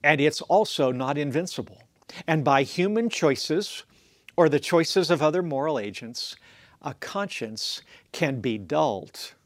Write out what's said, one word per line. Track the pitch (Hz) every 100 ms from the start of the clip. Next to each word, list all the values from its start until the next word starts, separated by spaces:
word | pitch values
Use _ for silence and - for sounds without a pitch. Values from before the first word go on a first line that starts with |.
and | 147 151
it's | 147 -
also | - 180 214 - 135
not | 127 131 143
invincible. | 143 135 180 - - - _ _ - - -
And | 156
by | 143 139
human | 135 - 190 214 233
choices | - 160 127 - 156 208 - - _ _ _ - -
or | 160
the | 143
choices | - 175 - 196 165
of | 170
other | 151 175
moral | 175 135 151 139
agents, | 104 98 117 120 - - - - _ _
a | 143
conscience | - - 202 202 - 113 110 - - _ - _
can | - 156 131
be | 120 107
dulled | 95 151 151 98 - - - _